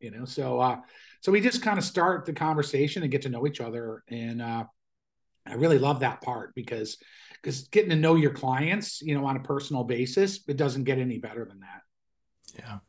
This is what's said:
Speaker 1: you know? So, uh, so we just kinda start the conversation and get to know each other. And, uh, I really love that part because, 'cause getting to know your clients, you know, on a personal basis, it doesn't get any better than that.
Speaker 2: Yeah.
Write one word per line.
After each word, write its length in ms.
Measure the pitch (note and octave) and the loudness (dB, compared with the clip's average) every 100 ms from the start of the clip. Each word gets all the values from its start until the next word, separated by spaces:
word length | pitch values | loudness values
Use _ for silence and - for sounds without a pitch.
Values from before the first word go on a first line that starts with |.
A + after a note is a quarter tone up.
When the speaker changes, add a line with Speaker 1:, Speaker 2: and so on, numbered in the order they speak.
Speaker 1:
you 100 | A#2+ | -16
know? 140 | A2+ | -12
So, 340 | B2 - C3 B2 | -10 -6 -2 2
uh, 200 | B2+ B2 - - - - | 2 0 -8 -20 -20 -8
so 100 | - | 2
we 100 | G3+ | 4
just 220 | A3+ B3 | 4 2
kinda 200 | A3 G3 | 0 0
start 440 | - - F3 F3 D3 | 0 2 2 2 -2
the 60 | |
conversation 720 | D3 D#3 D3+ D3 C#3 D3 F#3 | -2 0 0 0 2 0 0
and 80 | D3+ | -2
get 100 | C3 | -2
to 60 | C3 | -2
know 180 | A#2+ C#3+ | -2 -2
each 140 | - | -2
other. 420 | A#2 A#2 A#2 A2+ - | -6 -6 -8 -10 -10
And, 340 | A#2+ A#2 A#2 | -8 -6 -6
uh, 220 | A#2 A#2 A2+ _ _ _ _ _ _ _ | -4 -6 -6 _ _ _ _ _ _ _
I 100 | - | -8
really 260 | A2+ D#3+ C#3+ | 2 6 6
love 180 | C#3 C#3 | 4 2
that 200 | C3 - | 0 -2
part 340 | - A#2+ - | -6 -8 -8
because, 440 | - G#2+ A#2 A2 - _ - - - | -10 -8 -6 -6 -10 _ -20 -20 -12
'cause 240 | - C3 - | -8 -8 0
getting 240 | G#3 G3+ | 2 4
to 60 | D#3 | 6
know 180 | D#3+ | 6
your 160 | E3 C#3+ | 8 6
clients, 720 | C#3 C3+ C3 D3+ G3+ - - | 2 -2 0 0 -2 -4 -8
you 100 | D#3 C#3+ | -2 0
know, 100 | C#3 | 0
on 100 | C3+ | -2
a 40 | |
personal 420 | C3+ C#3 C#3 C#3 | -2 -4 -2 -4
basis, 560 | A#2+ A#2+ B2+ G3 G3 G3 - | -2 -2 0 2 2 0 -4
it 100 | C#3 | 0
doesn't 280 | C#3+ B2+ | 0 0
get 140 | C3 C3 | 0 0
any 200 | B2+ A2 | 0 -4
better 260 | G#2+ A2+ | -8 -10
than 140 | G#2 G2 | -12 -14
that. 240 | F#2+ F#2 _ _ _ _ _ _ - - | -20 -20 _ _ _ _ _ _ -20 -18
Speaker 2:
Yeah. 220 | A#2 G2+ | -14 -14